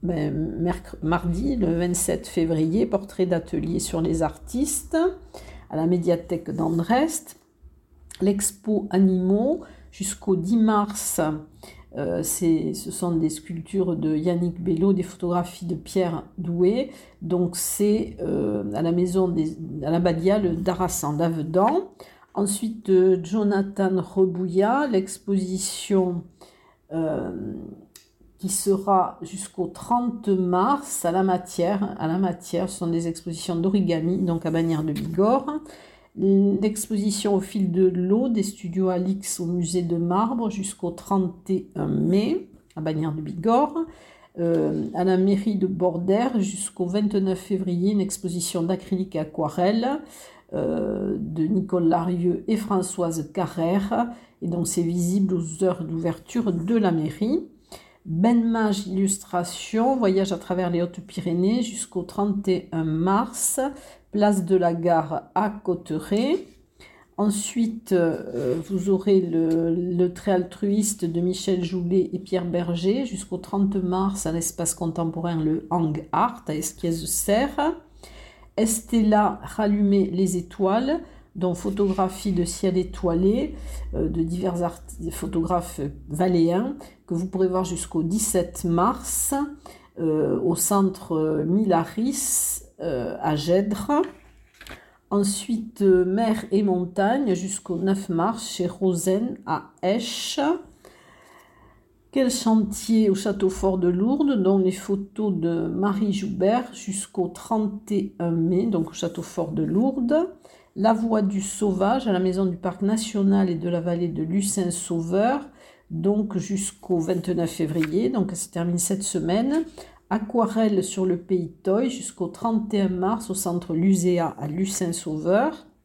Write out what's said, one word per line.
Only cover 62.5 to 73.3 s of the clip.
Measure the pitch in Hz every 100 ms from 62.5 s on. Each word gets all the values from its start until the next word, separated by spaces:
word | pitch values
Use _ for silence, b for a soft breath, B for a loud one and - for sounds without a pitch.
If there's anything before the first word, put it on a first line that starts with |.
| 185 -
un | 165
mars, | 160 156 175 196 247 - - - 269 277 B B _
place | 208 208 196
de | 175
la | 185 175
Gare | 170 170 165 156 156 -
à | - 208
Cotteret. | 208 - 175 - 156 156 202 262 349 - - _ _ B B B -
Ensuite, | 208 208 - 247 226 220 -
euh, | 180 165 156 - 120 131 151 165
vous | 190 180
aurez | 190 190 196
le, | 175 165 165 165 165
le | 170 180 175 180
trait | 180 -
altruiste | 185 180 - 202 202 208 -
de | 170 165
Michel | 180 185 - 185
Joulet | 175 185 175 190 185
et | 180
Pierre | - 185 175
Berger | 175 170 170 185 233 262
jusqu'au | 196 -